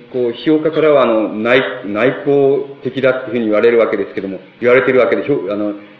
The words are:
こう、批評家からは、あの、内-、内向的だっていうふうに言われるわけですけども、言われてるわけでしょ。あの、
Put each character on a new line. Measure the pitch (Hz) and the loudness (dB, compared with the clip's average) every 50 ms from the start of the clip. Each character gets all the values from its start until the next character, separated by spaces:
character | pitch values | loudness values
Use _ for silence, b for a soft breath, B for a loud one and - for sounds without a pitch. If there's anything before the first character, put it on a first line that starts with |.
| - - | -14 -8
こ | - 123 123 120 | -4 -4 -2 -2
う、 | |
批 | 117 - - 165 156 151 | -4 -2 0 2 2 2
評 | 156 | 2
家 | 156 | 0
か | 151 151 | 0 2
ら | 151 151 | 2 4
は、 | 147 135 | 4 4
あ | 123 | 4
の、 | 117 113 110 104 95 101 | 2 2 0 -2 -2 -4
内-、 | 107 110 117 127 127 - - - - - | -4 0 2 2 2 0 -2 -6 -10 -10
内 | 101 101 104 120 135 - - - | -6 -4 0 0 0 -2 -2 -2
向 | 143 143 143 139 135 143 135 - - 135 - | 0 2 2 2 2 2 0 -4 -6 -10 -10
的 | - 127 123 135 | -10 -8 -4 0
だ | 131 127 | 0 0
っ | 123 - - | 0 0 -4
て | 110 | -6
い | |
う | |
ふ | 117 | -4
う | 120 | -4
に | 113 | -2
言 | 107 104 | 0 2
わ | 107 | 4
れ | 113 120 | 4 4
る | 117 113 | 4 4
わ | 110 107 | 2 2
け | 110 | 0
で | - 135 - | -4 -4 -6
す | - | -8
け | 104 | -8
ど | 92 95 | -8 -8
も、 | 95 - - - - - | -10 -12 -14 -18 -10 -4
言 | 117 123 | 0 2
わ | 123 | 2
れ | - | 4
て | - 131 | 2 2
る | 127 127 | 2 2
わ | 113 98 | 2 2
け | - | 0
で | - - | -2 0
し | 143 | -2
ょ。 | 143 113 90 98 | -2 -2 -2 -4
あ | 104 | -4
の、 | 104 104 104 104 - B B B | -4 -4 -6 -6 -8 B B B